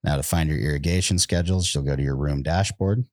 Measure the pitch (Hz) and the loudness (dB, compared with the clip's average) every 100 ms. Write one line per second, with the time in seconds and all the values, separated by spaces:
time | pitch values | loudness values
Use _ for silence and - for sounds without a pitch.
0 | - 71 71 85 80 73 71 73 82 90 | 0 -2 0 0 2 0 0 0 0 0
1 | 90 90 - 87 87 92 87 73 69 67 | 2 0 2 0 2 0 0 -2 -2 0
2 | 69 69 73 71 69 85 101 - 98 110 | 0 0 -2 -2 0 0 0 -2 -2 0
3 | 127 | -2